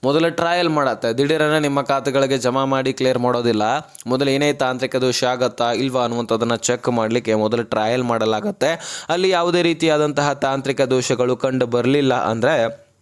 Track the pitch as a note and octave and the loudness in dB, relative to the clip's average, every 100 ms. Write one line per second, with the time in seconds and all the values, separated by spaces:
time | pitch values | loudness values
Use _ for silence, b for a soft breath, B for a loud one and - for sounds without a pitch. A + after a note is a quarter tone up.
0 | B2+ D3 E3 E3 E3+ F3 F3 D3+ C3+ A2 | 0 2 0 0 -2 0 0 0 0 0
1 | A#2 A#2 C#3+ D#3 D3+ D#3 D3 C#3+ B2+ C#3 | -2 0 0 2 2 2 0 -2 0 -2
2 | C3+ C3+ C#3 C3+ B2 C3 C3+ C3+ C3 C3 | 0 0 0 0 0 0 0 0 -2 0
3 | C3 B2+ B2 B2 A#2+ G#2+ G#2+ C#3 D3+ B | 0 2 0 0 2 2 0 -2 -6 B
4 | - B2+ C#3 C3+ D3 C#3+ C3 B2+ B2+ C3 | -4 -2 0 2 0 0 -2 -2 -2 0
5 | B2+ A#2+ B2+ B2+ B2 - A#2+ A#2+ C3 B2+ | 0 0 0 0 -2 0 -2 0 -2 0
6 | A#2+ A#2+ A2+ A2+ A#2 A#2 - B2 - A#2+ | -2 -2 -2 0 0 0 0 -2 0 0
7 | A2 A#2+ A2+ A2 G#2+ A#2+ A2 A2 G#2+ B2 | 0 0 0 0 2 0 -2 -2 0 0
8 | B2 A2+ A2 G#2+ G#2 - C3+ E3 - - | 0 0 0 0 -4 -2 -2 -2 -8 -14
9 | - E3+ F#3 F3+ F3 F3 E3+ D#3+ D#3+ D3+ | -6 -2 2 2 2 2 0 0 2 2
10 | D3+ C#3+ C#3+ C#3 C3+ C3+ C3 B2+ C3 B2+ | 2 0 -2 0 -2 -2 -4 -2 2 2
11 | B2 B2 B2 B2 C3+ C3 B2 A#2+ A#2+ C#3+ | 0 0 0 0 0 0 0 0 2 2
12 | C3+ B2 F#2+ A2+ B2 D3+ A2+ A2+ - _ | 2 0 0 0 2 2 0 -4 -20 _